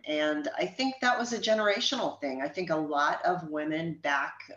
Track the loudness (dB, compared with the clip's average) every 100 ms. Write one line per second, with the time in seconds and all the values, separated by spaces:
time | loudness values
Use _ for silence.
0 | -4 0 2 0 -2 -2 -4 -2 -2 2
1 | 2 2 0 0 2 4 4 2 2 0
2 | -2 -2 -4 -4 -4 -2 0 0 0 2
3 | 2 2 0 0 -2 -4 -2 -2 -2 -2
4 | 0 0 0 -6 -14